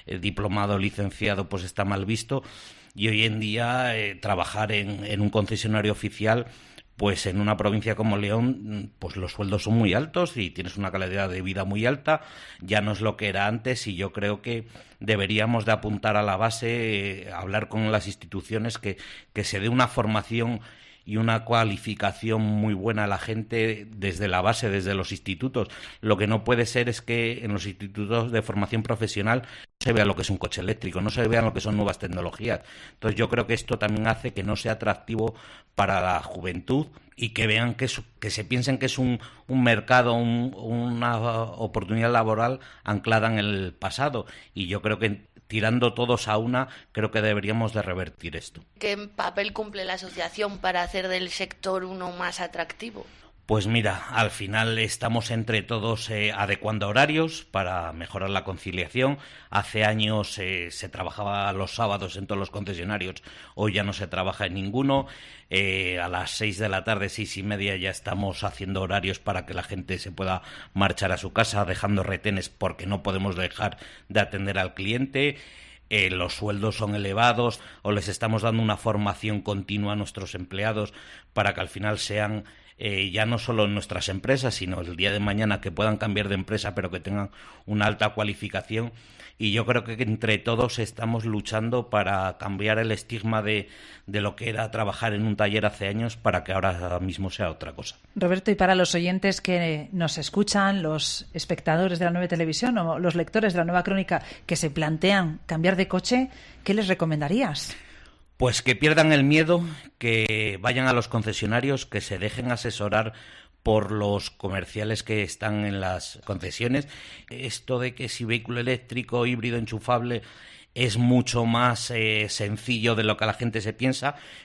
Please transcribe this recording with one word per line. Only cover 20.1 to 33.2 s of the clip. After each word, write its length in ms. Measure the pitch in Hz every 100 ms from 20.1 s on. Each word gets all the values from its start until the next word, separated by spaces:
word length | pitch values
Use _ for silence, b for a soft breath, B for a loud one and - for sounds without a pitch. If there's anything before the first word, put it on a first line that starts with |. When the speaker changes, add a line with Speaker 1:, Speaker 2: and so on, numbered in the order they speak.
| 107 - 117 117 113 B B B B -
Speaker 1:
y 120 | 107
una 260 | 113 110
cualificación 1000 | 113 117 107 95 113 104 101 - 110 110
muy 320 | 107 104 107
buena 300 | 95 110 107
a 40 | 104
la 100 | 95
gente 680 | - 113 110 117 110 107 104
desde 400 | 107 98 87 101
la 100 | 92
base, 300 | 98 117 113
desde 240 | 98 92
los 180 | 98 90
institutos. 560 | 98 - 92 131 123 98 B B B
Lo 160 | 110 101
que 120 | 104
no 180 | 110 120
puede 200 | 117 113
ser 220 | 123 120
es 140 | 113
que 420 | - 117 113 120
en 80 | 113
los 140 | 101 101
institutos 680 | 90 98 104 101 117 117
de 100 | 113
formación 420 | 110 101 98 113
profesional 580 | 110 113 110 101 104 127
no 260 | - - - -
se 100 | -
vea 140 | 113 104
lo 100 | 92
que 60 |
es 80 | -
un 80 | 98
coche 240 | - -
eléctrico, 400 | 95 104 95 90
no 80 | 104
se 180 | 123 113
vean 160 | 117
lo 100 | 113
que 60 | -
son 160 | 110 104
nuevas 240 | 98 -
tecnologías. 600 | 90 87 87 - 113 98 B B B
Entonces 260 | B 110
yo 80 | 101